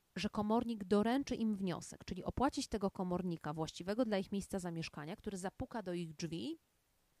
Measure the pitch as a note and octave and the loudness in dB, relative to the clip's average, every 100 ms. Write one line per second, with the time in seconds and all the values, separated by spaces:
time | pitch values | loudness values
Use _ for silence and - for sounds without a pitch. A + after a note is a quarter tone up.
0 | _ - G3+ - G#3 A3+ A#3 A3 F#3 G#3 | _ -4 -2 0 4 4 2 -2 4 6
1 | A3 C4 C#4 B3+ A3 G#3 F#3+ D#3+ - - | 6 4 2 0 2 2 0 0 -4 -10
2 | - F#3 - - C4 - - A3 G3 - | -6 -4 -2 2 2 2 -2 0 0 0
3 | F3+ F3 F#3 E3 D3+ D#3 D#3+ - F3 G#3+ | 0 0 0 -2 -2 -2 -2 -4 -2 2
4 | A#3 G3 G3 G3 - G3 F3 E3 D#3+ - | 2 2 0 -2 -2 -2 -2 -4 -4 -6
5 | D3+ G#3+ - G3 F#3 - C4 A#3 F#3 F3 | -8 -8 -6 -6 -6 -6 -6 -6 -4 -4
6 | E3 D#3 E3 E3 A#3 E4 _ _ _ _ | -4 -4 -4 -2 -4 -6 _ _ _ _
7 | _ _ | _ _